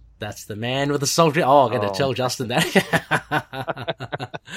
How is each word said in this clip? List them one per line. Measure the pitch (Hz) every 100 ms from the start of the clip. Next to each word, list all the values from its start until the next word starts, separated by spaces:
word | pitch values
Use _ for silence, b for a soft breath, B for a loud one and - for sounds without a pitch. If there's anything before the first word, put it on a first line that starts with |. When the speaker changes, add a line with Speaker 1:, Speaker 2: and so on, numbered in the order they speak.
| - _
Speaker 1:
That's | 107 - -
the | 104
man | 117 131 143
with | 143
the | 139
sultry. | - 165 143
Oh, | 127 143 123
I'm |
gonna | 113 104
Speaker 2:
Oh. |
Speaker 1:
tell | 95 139
Justin | - 127 - 113
that. | 131 170 185 - 165 - 151 - 147 - 135 135 139 123 -
<laughs> | 131 143 131 - B